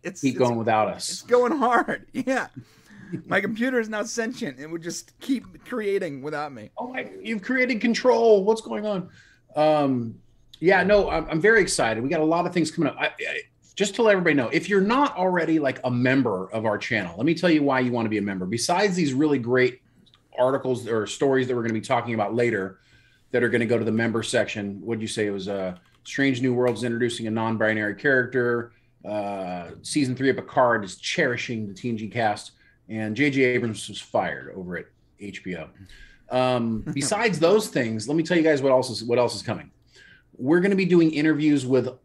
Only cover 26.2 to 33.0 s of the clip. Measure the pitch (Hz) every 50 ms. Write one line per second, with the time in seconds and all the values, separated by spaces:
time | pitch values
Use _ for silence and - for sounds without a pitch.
26.2 | 139 135 131 120 127 131 123 120 123 123 117 101 120 120 117 117 123 117 113 -
27.2 | 113 110 110 113 113 113 113 107 110 107 110 110 107 104 101 - - 147 135 131
28.2 | 123 120 131 127 123 120 120 120 117 117 _ _ _ _ _ _ - 98 104 107
29.2 | 101 101 101 98 95 90 90 87 85 82 80 82 - - - 151 139 127 127 127
30.2 | 135 135 120 - - - - 139 127 120 117 110 101 92 90 - - - - -
31.2 | 160 131 120 110 - - 123 110 110 98 98 - - 123 117 107 113 104 - 123
32.2 | 113 107 104 104 - - _ _ _ _ _ _ _ - 110 110